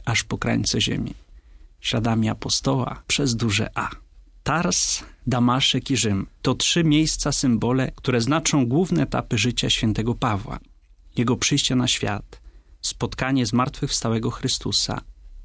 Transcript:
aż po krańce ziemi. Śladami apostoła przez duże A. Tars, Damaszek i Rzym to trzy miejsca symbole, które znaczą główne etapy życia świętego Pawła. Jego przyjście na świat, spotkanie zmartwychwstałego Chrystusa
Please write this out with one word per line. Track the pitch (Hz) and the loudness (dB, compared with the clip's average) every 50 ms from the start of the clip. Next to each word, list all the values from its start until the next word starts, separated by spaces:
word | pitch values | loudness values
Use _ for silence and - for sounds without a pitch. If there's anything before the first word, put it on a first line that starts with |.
| - | -2
aż | - 113 - - | -2 -2 -2 -2
po | - 110 | -2 -4
krańce | - - 117 117 117 110 - - 117 | -4 -2 0 0 0 0 0 0 0
ziemi. | - - - - - - - - - - - - - - - - - - - _ | 0 0 -2 -2 -4 -6 -8 -12 -18 -20 -20 -20 -20 -20 -20 -20 -20 -20 -16 _
Śladami | - - - 117 110 117 113 113 110 110 | -6 -2 -2 0 0 2 2 2 2 0
apostoła | 110 - - 123 - - - 135 135 131 117 - - - - | 0 -2 -2 -2 -2 0 0 0 0 0 0 -2 -6 -8 -4
przez | - - - - 127 117 | -4 -2 0 0 0 0
duże | 110 120 110 101 107 110 - - | 0 0 0 0 0 0 -2 -4
A. | - 107 - - - - - - - - - - - - | -4 -6 -6 -6 -12 -20 -20 -20 -20 -20 -20 -18 -8 -2
Tars, | - 147 165 170 - - - - - - - - - - - - | 0 0 0 2 0 0 0 0 0 -2 -4 -6 -12 -14 -8 -2
Damaszek | 120 127 123 120 120 123 135 135 - - 127 - - | 0 2 4 4 4 4 4 2 2 0 0 0 0
i | 135 | 0
Rzym | 107 - 107 101 98 - - - - | 0 2 2 0 0 -2 -6 -8 -4
to | - - 127 | -2 0 0
trzy | - - - - 175 165 | 0 0 0 2 2 4
miejsca | 156 147 151 156 151 - - - 151 | 4 4 4 4 2 0 0 0 0
symbole, | 139 - - 127 117 104 117 117 127 131 131 - - | 0 2 2 2 2 2 2 2 0 0 0 -2 -4
które | - - 139 123 117 | -6 -2 0 0 2
znaczą | 113 123 151 160 156 - - 143 127 | 2 2 0 0 0 2 2 2 2
główne | 117 127 160 190 156 180 160 135 | 4 2 2 2 2 2 0 0
etapy | - - 127 - - 127 | 0 -2 -4 -2 0 0
życia | 110 - 123 117 - - - | 0 0 0 0 -2 -2 -2
świętego | - - - 113 101 110 110 120 113 | 0 0 2 0 0 0 0 -2 0
Pawła. | - 131 117 107 98 - - - - - - - _ _ _ - _ - - - | 0 0 0 0 -2 -4 -6 -12 -12 -14 -18 -20 _ _ _ -20 _ -20 -8 -2
Jego | - 120 127 120 | 0 2 2 2
przyjście | - - - 151 135 - - 131 | 0 0 0 0 2 2 2 2
na | 127 123 | 2 2
świat, | 127 - - - 107 104 107 - - - - - - - - _ - - - | 0 0 -2 -2 -4 -4 -4 -8 -12 -18 -20 -20 -20 -20 -20 _ -20 -14 -6
spotkanie | - - - - 156 - - - 131 131 135 131 120 | -4 -4 -4 -2 -4 -4 -2 -2 0 2 2 2 2
zmartwychwstałego | 107 117 120 127 131 - - 143 135 - - - 113 113 113 113 117 | 2 2 2 2 0 -2 -6 -4 -4 -2 -2 0 0 0 0 -2 -2
Chrystusa | - - - 131 - - - 101 101 - - - - - - - - - - - - - | -4 -2 -2 -2 -2 0 -2 -2 -2 -2 -2 -2 -4 -6 -8 -12 -20 -20 -20 -20 -18 -18